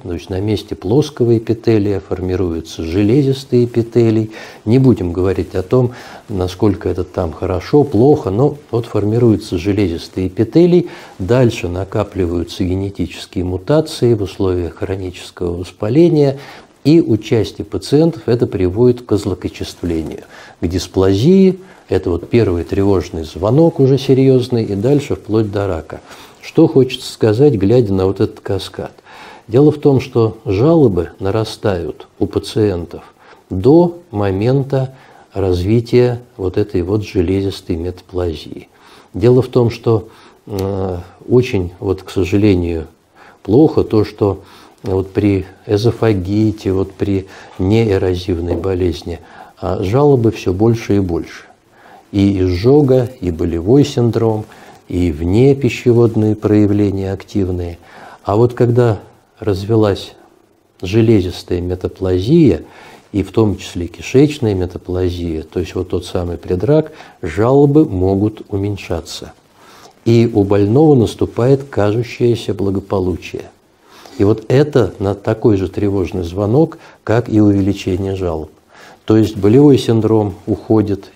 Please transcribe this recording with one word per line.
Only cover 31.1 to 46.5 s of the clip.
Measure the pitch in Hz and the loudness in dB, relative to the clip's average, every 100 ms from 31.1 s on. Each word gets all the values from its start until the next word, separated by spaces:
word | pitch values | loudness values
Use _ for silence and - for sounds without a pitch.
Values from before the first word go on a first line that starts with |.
| - | -6
нарастают | 98 110 110 - 110 90 76 - - - | -4 -2 -4 -4 -4 -2 -6 -10 -18 -8
у | 101 | -4
пациентов | 101 - - 107 87 82 82 - _ - - - | -4 -4 -2 -2 -2 -8 -14 -20 _ -20 -20 -8
до | 95 123 165 175 - - | 0 4 4 4 -2 -8
момента | 104 101 95 117 135 135 135 131 - - - _ | -4 -2 0 0 0 0 -2 -4 -8 -20 -20 _
развития | 98 95 90 92 117 117 123 123 120 - - | -4 -2 0 0 0 2 2 2 -2 -10 -8
вот | 92 - | -4 -4
этой | 104 95 | -2 -4
вот | 85 107 101 | -2 -2 -2
железистой | 98 85 98 98 - - 82 | -2 0 0 -2 -6 -8 -6
метаплазии. | 87 90 - 92 87 76 - - - _ - - _ | -8 -10 -10 -6 -6 -6 -14 -18 -20 _ -20 -20 _
Дело | 92 117 127 | 0 4 4
в | 120 | 2
том, | 127 117 | 0 0
что, | - 120 110 - - - _ - | 0 -2 -2 -4 -18 -20 _ -10
э, | 101 95 98 95 90 87 - - | -6 -4 -4 -6 -8 -12 -18 0
очень, | 123 123 101 87 - | 2 2 -2 -4 -6
вот, | 98 90 | -4 -4
к | - | -4
сожалению, | 101 85 101 107 90 85 82 80 _ _ _ - _ | -4 0 2 2 2 0 -6 -10 _ _ _ -20 _
плохо | - 117 156 - - | 0 4 4 2 0
то, | 110 | 0
что | 98 - 104 90 - - - _ | 0 -2 -2 -2 -10 -20 -20 _
вот | - 95 92 | -4 -4 -2
при | 110 101 95 90 - - | 0 0 0 -4 -12 -4
эзофагите, | 104 113 - 113 101 90 104 110 | 0 0 0 0 0 -2 0 0